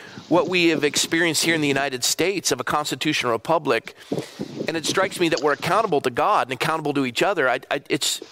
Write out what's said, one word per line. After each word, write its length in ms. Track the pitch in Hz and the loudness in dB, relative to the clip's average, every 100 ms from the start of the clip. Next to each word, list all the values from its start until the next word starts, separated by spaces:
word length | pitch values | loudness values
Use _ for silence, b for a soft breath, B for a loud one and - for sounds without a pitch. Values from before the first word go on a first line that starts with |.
| B B B | B B B
what 220 | 170 165 | 2 4
we 180 | 180 170 | 4 4
have 160 | 147 | 4
experienced 640 | 147 - - 165 170 147 165 | 2 0 0 0 2 0 0
here 100 | 165 | 0
in 60 | |
the 60 | 147 | 0
United 340 | 135 139 127 | 0 -2 -2
States 480 | - - 170 196 - | -2 0 0 0 -2
of 80 | 127 | -2
a 60 | - | 0
constitutional 680 | 151 151 139 151 147 123 | -2 -2 -4 -2 0 0
republic. 640 | 117 - 165 143 117 - - B B B B - - - | -2 0 0 2 0 -2 -14 B B B B -12 -8 -6
And 80 | 160 | -4
it 100 | 147 | -2
strikes 340 | - 190 175 | 0 0 2
me 100 | 170 | 0
that 100 | 156 | 2
we're 120 | 147 | 2
accountable 480 | 139 156 196 220 143 | 0 2 2 2 0
to 80 | 127 | 0
God 380 | 120 165 196 123 | 0 2 2 0
and 60 | |
accountable 400 | 131 160 160 147 143 | -2 -2 -2 -2 -2
to 100 | 131 | -2
each 180 | 117 | 0
other. 240 | 185 190 131 | 0 2 2
I, 140 | 120 - | 2 0
I, 100 | 143 - | -4 -2
it's, 320 | 156 - - - | -2 -2 -4 -8